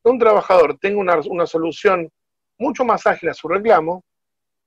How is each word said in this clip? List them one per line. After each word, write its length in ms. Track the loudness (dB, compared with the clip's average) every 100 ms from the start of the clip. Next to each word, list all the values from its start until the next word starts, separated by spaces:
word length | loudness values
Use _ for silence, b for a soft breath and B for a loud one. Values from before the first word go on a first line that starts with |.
que 80 | 0
un 80 | 2
trabajador 600 | 4 2 4 4 4 0
tenga 200 | -4 -4
una, 220 | 0 -2 -2
una 180 | -4 -4
solución 640 | -2 -4 -2 -2 -2 -4 _ _ _ _ _
mucho 260 | -6 -4 -2
más 220 | 0 0
ágil 220 | -2 -4
a 60 | -8
su 140 | -6
reclamo 540 | -4 2 2 2 -8 _ _ _ _ _ _